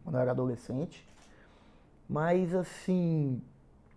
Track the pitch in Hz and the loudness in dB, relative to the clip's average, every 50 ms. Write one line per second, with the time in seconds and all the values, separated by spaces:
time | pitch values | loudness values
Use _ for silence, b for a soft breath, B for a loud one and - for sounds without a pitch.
0 | - - 160 127 127 127 127 127 127 127 120 113 - - 127 127 160 170 - - | -10 -4 -2 0 0 0 0 0 -2 -2 -4 -6 -8 -8 -6 -6 -6 -6 -10 -16
1 | - B B B B B B B B B B B B B B B B B B - | -20 B B B B B B B B B B B B B B B B B B -20
2 | - - 135 147 156 170 175 185 185 165 175 180 175 - - - - - 185 180 | -10 -6 -4 0 2 4 4 4 4 2 0 0 -2 -2 -8 -10 -2 0 2 2
3 | 175 170 165 160 147 139 127 120 - - - - - - - - - - - | 2 2 2 2 2 2 0 -4 -6 -12 -20 -20 -20 -20 -20 -20 -20 -20 -20